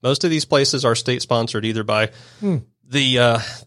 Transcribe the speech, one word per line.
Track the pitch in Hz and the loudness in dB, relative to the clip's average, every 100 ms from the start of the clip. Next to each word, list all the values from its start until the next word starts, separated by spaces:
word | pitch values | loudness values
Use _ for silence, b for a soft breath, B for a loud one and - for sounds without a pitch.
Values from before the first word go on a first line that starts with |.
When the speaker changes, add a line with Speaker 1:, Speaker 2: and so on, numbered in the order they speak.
Speaker 1:
Most | 123 143 | -2 -2
of | 180 | 0
these | 160 147 | -2 2
places | 147 135 139 | 2 2 0
are | 123 117 | 0 0
state | - 123 | -2 -4
sponsored | - 120 113 110 | 0 -2 0 -4
either | 110 110 | -4 -4
by | 107 107 107 B B B | -2 0 0 B B B
Speaker 2:
Hmm. | 202 160 - _ _ | -2 -2 -4 _ _
Speaker 1:
the, | 135 135 127 | -2 0 4
uh, | 120 117 110 B | 4 2 -4 B